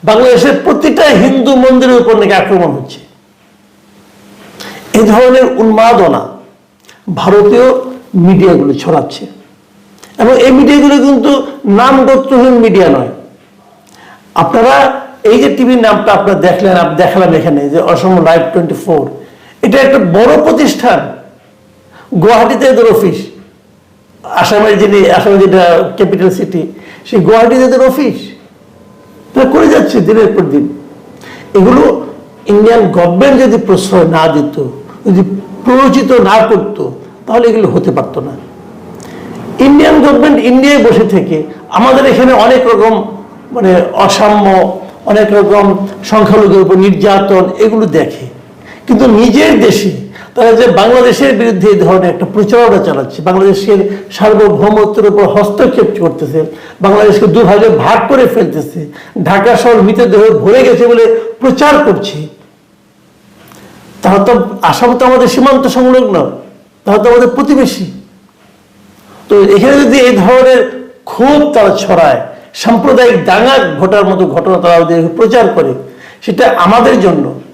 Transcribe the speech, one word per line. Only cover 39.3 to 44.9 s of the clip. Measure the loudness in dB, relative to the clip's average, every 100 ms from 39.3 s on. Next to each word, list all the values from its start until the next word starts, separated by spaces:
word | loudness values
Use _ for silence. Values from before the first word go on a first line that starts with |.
| -16 -16 -2
ইন্ডিয়ান | 2 4 4 2
গভর্নমেন্ট | 2 2 2 2
ইন্ডিয়ায় | 2 2 2 2
বসে | 2 2 0
থেকে | -2 -2 -6 -6 -14 -8
আমাদের | -2 0 2 0
এখানে | 2 2
অনেক | 2 2 0 2
রকম | 2 2 0 -6 -14 -20 -20 -12
মানে | -4 0 0 0
অসাম্য, | -2 -2 0 0 0 2 0 0 -6 -16